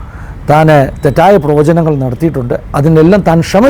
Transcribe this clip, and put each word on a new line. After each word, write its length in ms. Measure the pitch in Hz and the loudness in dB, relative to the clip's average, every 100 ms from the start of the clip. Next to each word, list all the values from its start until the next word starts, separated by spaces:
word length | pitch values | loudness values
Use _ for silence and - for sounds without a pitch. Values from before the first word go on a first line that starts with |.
| - - - - - | -16 -16 -16 -12 0
താൻ 180 | 151 160 151 131 - | 2 4 2 0 -2
തെറ്റായ 320 | 151 147 175 202 | -4 2 2 2
പ്രവചനങ്ങൾ 500 | 147 147 147 165 160 143 | 2 0 2 0 0 -2
നടത്തിയിട്ടുണ്ട്, 520 | 131 120 165 135 120 - - 147 | -4 -4 -4 -4 -6 -8 -6 -2
അതിനെല്ലാം 420 | 147 160 160 202 180 | 0 4 4 2 2
താൻ 120 | 165 156 | 0 0
ക്ഷമ 180 | 190 262 | 0 2